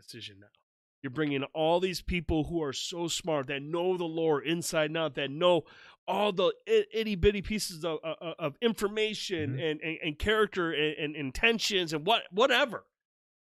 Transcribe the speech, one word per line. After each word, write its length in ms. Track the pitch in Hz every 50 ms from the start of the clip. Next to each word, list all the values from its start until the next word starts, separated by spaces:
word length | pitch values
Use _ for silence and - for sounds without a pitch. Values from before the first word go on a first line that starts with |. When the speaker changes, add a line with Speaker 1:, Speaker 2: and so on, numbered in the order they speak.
Speaker 1:
decision 380 | - - - 117 107 110 101 95
now. 60 | 101 101 _ _ _ _ _ _ _ _ _ _ -
You're 80 | 135
bringing 340 | 123 151 156 147 143 135 139 - -
all 240 | 156 156 160 170 180
these 220 | 185 190 175 - -
people 420 | - 185 175 160 - 165 156 147
who 180 | 147 175 165 156
are 100 | 139 127
so 340 | - - - 180 170 175
smart, 400 | 165 - - - 175 156 147 131 131
that 140 | 143 139 143
know 340 | 151 160 170 175 185 190
the 80 | 175 180
lore 380 | 160 160 165 165 160 151 139 120
inside 440 | 147 170 170 156 - 175 160 151 151
and 60 | 156
out, 180 | 165 160 151 131
that 160 | 156 143 135
know 320 | 135 156 180 180 180 160 - - - - - - - _ _ -
all 240 | 190 196 208 208 190
the 200 | 175 185 165 147 - - 190
i-, 160 | 226 220 208 - -
itty 220 | 220 226 214 208
bitty 260 | 175 180 208 208 202 175
pieces 420 | - 214 208 - - 180 156 151
of, 140 | 170 156 151 -
of, 320 | 160 151 - 175 165 165 -
of 180 | 165 147 139 - 240
information 880 | 233 214 - 208 202 208 220 214 220 214 - - - 190 165 151 -
Speaker 2:
Mm-hmm. 100 | 127 131
Speaker 1:
and, 200 | 175 156 147 147 -
and, 160 | 160 165 - -
and 160 | 160 151 -
character 540 | - 202 220 220 214 - - 185 170 165 160
and, 240 | 139 151 156 156
and 200 | - 160 147 156
intentions 760 | 156 143 131 - - - 233 233 214 - - 208 185 180 160 160
and 140 | 151 147
what, 160 | 196 226 202 - -
whatever. 540 | 180 196 254 277 247 240 285 254 180 - - _ _ _ _ _ _ _ _ _ _ _ _